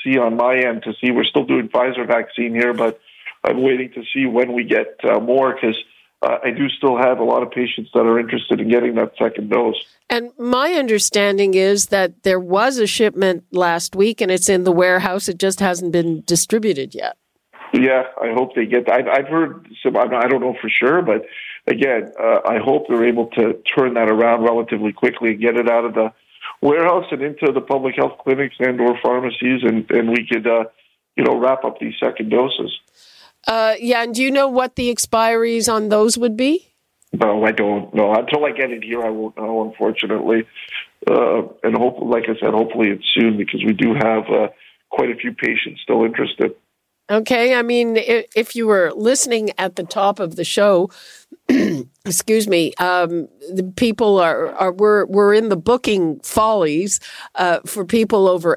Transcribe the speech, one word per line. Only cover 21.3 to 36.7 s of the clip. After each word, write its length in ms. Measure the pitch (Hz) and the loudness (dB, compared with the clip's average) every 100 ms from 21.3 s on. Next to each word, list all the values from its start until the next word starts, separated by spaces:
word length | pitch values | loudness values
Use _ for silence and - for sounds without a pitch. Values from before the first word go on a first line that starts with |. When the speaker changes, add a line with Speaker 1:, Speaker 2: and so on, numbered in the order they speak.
| - - - - | -14 -18 -8 -4
Speaker 1:
again, 480 | 113 135 113 101 - | 0 0 0 -4 -2
uh, 220 | 113 107 - | 0 2 2
I 140 | 113 | 0
hope 280 | 127 147 147 | 0 0 0
they're 160 | 117 | 2
able 220 | 120 117 117 | 2 2 -2
to 220 | 120 110 - - 147 | 0 0 0 -2 0
turn 200 | 127 117 | 0 2
that 160 | 110 | 2
around 320 | 110 117 117 | 4 4 4
relatively 500 | 117 117 113 110 107 | 2 0 -2 -4 -4
quickly 380 | - 120 - 117 | -2 -2 0 -4
and 100 | 104 | 0
get 160 | 117 117 | 0 2
it 100 | 117 | 2
out 160 | 117 | 0
of 120 | 117 110 | 0 -2
the 180 | 110 - _ _ - - | -2 -4 _ _ -18 -2
warehouse 460 | 143 156 170 180 180 | 0 2 2 0 -2
and 140 | 135 | -6
into 280 | 147 147 147 | -6 -2 0
the 100 | 131 | 0
public 340 | - 135 135 135 | -2 -2 -2 -2
health 240 | 135 - | -2 -2
clinics 360 | 139 135 135 - | -2 -2 -2 -2
and 200 | 127 123 | -2 2
or 160 | 120 120 | 0 2
pharmacies, 640 | 123 123 127 - 123 127 | 0 0 -2 -4 -2 0
and, 260 | 117 110 107 | 0 0 0
and 220 | 135 113 | 0 2
we 120 | 117 113 | -2 -2
could, 180 | 113 117 | -2 0
uh, 200 | 117 113 - _ _ _ - | 0 -2 -10 _ _ _ -2
you 60 | |
know, 120 | 131 120 | 0 2
wrap 300 | 127 131 117 | 0 0 -4
up 140 | - | -6
these 160 | 113 - | -10 -4
second 300 | 123 - 110 | -4 -4 -2
doses. 500 | 117 135 - - - _ _ - - - _ - | 0 0 -4 -8 -10 _ _ -20 -20 -20 _ -4
Speaker 2:
Uh, 260 | 226 220 220 | 0 2 0
yeah, 240 | 240 233 | 0 0
and 100 | 233 | 0
do 80 | 233 | -2
you 80 | 262 | 0
know 180 | 277 269 | 2 2
what 280 | 254 254 - | 0 -2 -2
the 180 | 240 | -2
expiries 760 | 233 - 226 226 226 233 233 226 | -2 -2 2 2 2 0 0 0
on 220 | 220 214 | 0 2
those 260 | 214 226 233 | 2 4 2
would 220 | 240 214 | -2 0
be? 300 | 269 349 - | 0 0 -4